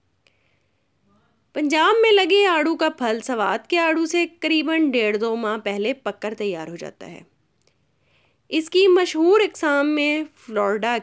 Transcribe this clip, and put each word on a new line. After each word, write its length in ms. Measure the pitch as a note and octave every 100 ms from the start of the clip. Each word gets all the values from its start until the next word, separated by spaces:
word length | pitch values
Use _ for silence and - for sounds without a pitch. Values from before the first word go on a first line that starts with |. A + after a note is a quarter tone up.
| _ _ _ _ _ _ _ _ _ _ _ _ _ _ _
पंजाब 420 | C#4 D4+ D#4 F4 A4+
में 140 | A4+
लगे 320 | G#4 F#4 G4+ G4+
आड़ू 280 | D#4+ D4+ D4+
का 120 | D#4+
फल 300 | D#4 A#3+ A3+
सवात 440 | A#3+ A#3 G3 A3+ -
के 100 | F4
आड़ू 280 | E4 D#4+ E4
से 180 | F4 E4
करीबन 640 | - D#4+ D#4+ D4 D#4+ D4+
डेढ़ 260 | A#3+ G#3+ G#3+
दो 180 | A#3 A3+
माह 200 | G#3+ A3
पहले 320 | G#3 G3+ G#3+ C4+
पककर 340 | G#3 G3+ G#3
तैयार 340 | G#3+ G#3 E3+ D#3+
हो 80 | E3+
जाता 300 | D#3 - E3+
है। 180 | F3 F3 _ _ _ _ _ _ _ _ _ _ _ _
इसकी 360 | D4+ D#4 F4+ G4
मशहूर 520 | F4+ F4+ D#4 E4+ G#4+
इकसाम 440 | G#4 - D#4 C#4+ D4
में 360 | D4+ D4 D4+ D4+ _
फ्लोरिडा 640 | - G#3+ G3+ G#3 A3 A#3+